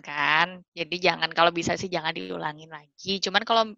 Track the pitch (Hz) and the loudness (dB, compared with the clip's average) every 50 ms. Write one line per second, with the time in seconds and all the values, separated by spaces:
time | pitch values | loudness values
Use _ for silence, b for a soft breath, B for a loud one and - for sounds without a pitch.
0 | - - 147 147 143 147 151 156 170 180 185 180 - _ - 170 165 151 180 180 | -12 -8 -4 -2 2 4 4 4 4 2 -2 -14 -18 _ -8 -8 -6 -6 -4 0
1 | 180 175 165 160 160 160 160 170 170 170 170 170 165 - 170 170 196 185 175 165 | 2 2 2 2 -2 -2 2 4 4 4 4 2 -2 -2 -2 -4 -4 -4 -4 -4
2 | 156 160 165 170 185 185 180 170 165 156 151 151 160 160 160 147 151 _ _ _ | -4 -4 -6 -6 -8 -8 -8 -6 -6 -6 -8 -8 -16 -18 -20 -20 -20 _ _ _
3 | - 185 196 196 - 196 185 208 226 - 233 226 220 220 208 | -6 -4 -4 -2 -2 2 2 2 2 4 2 2 2 0 0